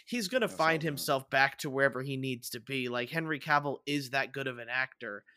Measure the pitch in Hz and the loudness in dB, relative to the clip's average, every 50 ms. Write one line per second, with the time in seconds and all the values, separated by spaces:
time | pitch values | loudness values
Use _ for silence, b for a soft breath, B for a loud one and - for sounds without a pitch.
0 | B - 240 240 214 180 254 240 220 185 190 180 160 160 160 156 151 160 147 131 | B -6 -4 -4 -2 0 0 0 0 0 2 2 4 4 4 4 0 -2 -2 -2
1 | - - 143 135 131 - - 135 135 135 - - - 151 131 135 139 139 - 127 | 0 0 0 0 0 2 4 4 4 4 4 -2 -6 -4 2 4 4 4 4 0
2 | 131 139 135 131 131 131 127 120 - - - 123 - - 139 131 127 123 120 123 | -4 -4 -4 -4 -2 -2 -4 -4 -6 -8 -10 -10 -8 -6 -4 -2 -2 -2 -2 -2
3 | 123 120 156 165 160 160 156 131 - 160 147 143 147 147 127 - - 143 147 147 | -4 -2 -2 -4 -2 -2 -4 -4 2 4 4 4 4 2 -2 -4 -2 -2 -2 0
4 | 135 123 131 139 135 123 131 139 135 131 123 120 117 113 123 131 131 - - _ | -2 0 -2 -2 -2 -2 -4 -4 -4 -4 -6 -6 -8 -4 -2 -2 -2 -2 -4 _
5 | 120 110 101 98 - B B | -10 -8 -8 -10 -12 B B